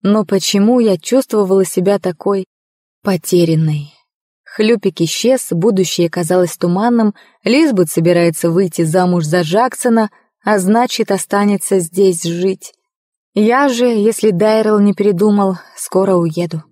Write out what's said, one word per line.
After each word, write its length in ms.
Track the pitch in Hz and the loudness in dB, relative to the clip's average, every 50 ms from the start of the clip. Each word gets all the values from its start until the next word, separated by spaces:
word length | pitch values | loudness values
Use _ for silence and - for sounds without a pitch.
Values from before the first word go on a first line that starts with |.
| - | 0
Но 220 | 196 208 214 208 | 2 0 0 0
почему 560 | - 196 196 - - - 202 196 214 247 254 | 0 -2 -2 -2 0 0 2 2 4 4 4
я 160 | 233 220 190 | 2 2 0
чувствовала 680 | 170 - - 240 269 262 _ - 214 208 185 190 196 185 | 0 -2 0 0 0 0 _ 0 -2 0 2 2 2 2
себя 340 | - - - 180 196 202 196 | 0 -2 -2 0 0 0 0
такой 480 | - 185 175 _ - - 202 196 185 _ _ _ _ _ _ _ _ _ _ _ _ | -2 -6 -6 _ -4 -4 -4 -4 -6 _ _ _ _ _ _ _ _ _ _ _ _
потерянной? 920 | 208 190 175 - - - 180 170 160 165 156 160 156 151 147 147 147 _ _ _ _ _ _ _ _ _ _ _ | -4 -4 -4 -2 0 2 2 2 2 2 0 0 0 -2 -4 -6 -10 _ _ _ _ _ _ _ _ _ _ _
Хлюпик 560 | - - - 214 214 240 220 - 196 170 - 170 | -20 -6 -2 0 0 0 0 0 -4 -2 -2 -4
исчез, 460 | 160 - - - 233 262 254 - - 175 | -4 -4 -2 0 0 0 0 -2 -4 -4
будущее 580 | 170 170 226 214 190 185 160 - - 170 165 | 0 0 0 2 0 -2 -2 0 -2 -2 -2
казалось 460 | - 180 175 160 180 185 180 170 - | -2 -4 -4 -2 0 0 0 -2 -2
туманным, 580 | - - 175 175 190 214 240 240 233 226 208 208 - - _ _ _ _ | -4 -2 -2 -2 0 0 0 0 2 0 0 -2 -4 -18 _ _ _ _
Лизбет 440 | 214 233 285 330 302 247 185 175 160 | 0 2 2 2 2 2 0 0 0
собирается 640 | - - 165 170 175 170 170 170 160 - - 170 | 0 0 0 2 2 2 2 0 -2 -2 -2 0
выйти 320 | 165 180 196 180 - - 170 | 0 0 0 -2 -2 -4 -4
замуж 440 | 160 156 185 180 180 180 175 160 | 0 0 0 0 2 0 0 0
за 160 | 151 156 180 175 | 0 -2 -2 -2
Джексона, 680 | 156 170 214 247 254 - - - 247 226 226 220 214 _ _ _ _ _ _ _ | 0 0 0 0 0 -2 -4 -2 2 2 2 2 0 _ _ _ _ _ _ _
а 160 | - 214 202 | -2 -2 0
значит, 540 | 185 185 214 233 247 247 - - 220 - 202 | 2 2 2 2 0 -2 -2 -4 -2 -2 -2
останется 680 | 185 - - - 202 202 202 202 185 - - 208 190 | -4 -4 -4 -2 0 0 0 0 -2 -2 -2 -2 -2
здесь 460 | 175 160 - 190 202 190 180 170 - | -2 -4 -2 2 2 2 2 0 -4
жить. 480 | 165 170 175 180 190 185 - - - _ _ _ _ _ _ _ _ _ _ _ _ _ | -6 -4 -2 -2 -4 -4 -6 -10 -20 _ _ _ _ _ _ _ _ _ _ _ _ _
Я 360 | 202 214 220 240 262 285 285 | 0 2 2 2 2 2 0
же, 180 | 247 233 247 | 0 0 0
если 460 | 247 233 214 202 220 220 - - 220 190 | 0 0 2 0 0 0 0 0 0 0
Дайрелл 480 | 170 202 214 220 220 220 214 214 208 | 2 2 2 2 2 2 2 2 2
не 120 | 208 202 196 | 2 2 2
передумал, 680 | - 202 208 196 170 208 214 208 202 202 190 185 170 - - - | 0 0 0 0 2 2 2 2 2 0 0 -2 -4 -10 -20 -16
скоро 400 | - - - - 185 190 196 190 | -16 -14 -4 -2 0 0 2 2
уеду. 480 | 175 170 165 156 170 175 170 165 160 - _ | 0 0 -2 -2 -4 -6 -6 -6 -10 -12 _